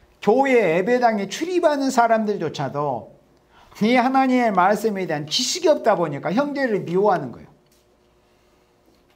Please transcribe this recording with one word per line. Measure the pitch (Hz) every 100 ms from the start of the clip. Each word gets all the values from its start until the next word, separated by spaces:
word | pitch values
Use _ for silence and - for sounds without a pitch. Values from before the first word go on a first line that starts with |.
| _ _
교회 | - 247 269 240 190 165
예배당에 | 190 247 240 214 196
출입하는 | - 330 359 339 285 269
사람들조차도 | 240 233 220 214 196 160 - 135 143 147 117 - - _ _ _ _ _ -
이 | 214 254
하나님의 | 240 262 262 254 233
말씀에 | 185 180 208 220 196 175
대한 | 147 147
지식이 | - 254 370 339
없다 | 294 - 185
보니까 | 165 139 143
형제를 | 202 294 277 262 196
미워하는 | 143 175 208 175 131
거예요. | 90 - _ _ _ _ _ _ _ _ _ _ _ _ _ _ _ _